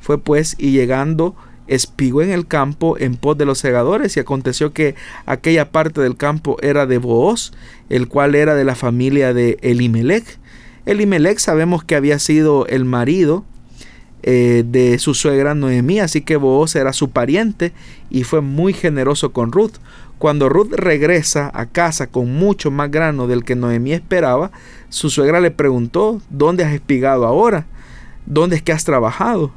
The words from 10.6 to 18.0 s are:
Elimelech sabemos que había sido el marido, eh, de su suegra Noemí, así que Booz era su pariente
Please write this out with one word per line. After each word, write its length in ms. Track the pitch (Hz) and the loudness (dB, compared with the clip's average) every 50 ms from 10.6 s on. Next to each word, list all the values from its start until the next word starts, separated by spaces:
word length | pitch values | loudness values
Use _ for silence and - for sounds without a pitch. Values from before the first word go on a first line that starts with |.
| - - - - - | -20 -20 -20 -14 -4
Elimelech 520 | - 208 208 214 202 190 165 147 180 214 240 | -2 0 0 2 2 2 2 2 2 2 0
sabemos 460 | - - 170 156 160 170 180 165 156 | 0 0 0 0 2 0 0 -2 -2
que 120 | - 165 | -2 -2
había 220 | 147 139 143 147 143 | 0 2 2 0 0
sido 480 | - - 151 156 156 156 147 139 123 | 0 2 2 4 4 4 4 2 2
el 200 | - 110 131 131 | 0 -2 -2 0
marido, 580 | 127 123 120 120 127 165 190 180 147 156 190 220 - - - - - - - - - - - - - - - - | 0 0 0 0 0 2 2 2 2 2 -2 -4 -10 -20 -20 -20 -20 -20 -20 -20 -20 -20 -20 -20 -20 -20 -8 -2
eh, 420 | - 127 123 123 120 120 120 117 | 0 2 4 4 4 4 2 2
de 320 | 120 120 127 123 123 120 120 | 2 2 2 4 4 2 2
su 140 | - - 139 | 0 -2 -2
suegra 420 | - - 151 143 135 139 147 147 | 0 0 0 2 2 0 0 0
Noemí, 460 | 151 139 131 127 123 120 135 185 214 | 0 0 0 0 0 2 2 0 0
así 220 | 202 160 - 156 143 | 0 0 -2 -4 -2
que 140 | - 160 | 0 -2
Booz 400 | 147 139 135 131 139 156 156 - | 0 2 2 2 2 2 0 0
era 180 | 156 135 135 131 | -2 -2 -2 -2
su 160 | - 151 131 | -2 -4 -2
pariente 640 | - 135 120 123 143 190 226 226 202 - 175 170 165 - - - - - | 0 -2 0 0 0 0 0 -2 -2 -2 -4 -6 -6 -10 -20 -20 -20 -20